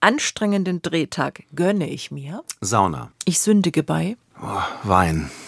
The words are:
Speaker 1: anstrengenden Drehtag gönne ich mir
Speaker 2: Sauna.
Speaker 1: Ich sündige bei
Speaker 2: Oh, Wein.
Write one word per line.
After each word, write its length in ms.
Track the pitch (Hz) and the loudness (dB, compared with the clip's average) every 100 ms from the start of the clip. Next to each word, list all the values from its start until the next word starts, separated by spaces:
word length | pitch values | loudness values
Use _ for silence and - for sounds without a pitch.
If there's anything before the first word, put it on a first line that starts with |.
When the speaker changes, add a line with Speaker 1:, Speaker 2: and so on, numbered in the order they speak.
Speaker 1:
anstrengenden 800 | 196 285 - - 208 202 185 180 | 2 2 -2 -2 0 0 0 -2
Drehtag 640 | 165 165 151 - 139 - - | -2 0 -2 -2 -4 -6 -10
gönne 340 | 147 180 208 160 | -2 0 0 -2
ich 220 | 135 - | -6 -10
mir 320 | 143 139 202 339 - | -12 -12 -12 -12 -8
Speaker 2:
Sauna. 520 | 98 113 95 73 - - | 0 2 2 0 -8 -8
Speaker 1:
Ich 140 | - 165 | -2 0
sündige 420 | 208 208 175 156 | 4 4 4 2
bei 340 | 151 156 170 233 _ - | 0 0 -2 -6 _ -14
Speaker 2:
Oh, 40 | 107 98 - - | -8 -6 -6 -4
Wein. 460 | 104 92 87 80 73 - | 2 4 4 2 -4 -10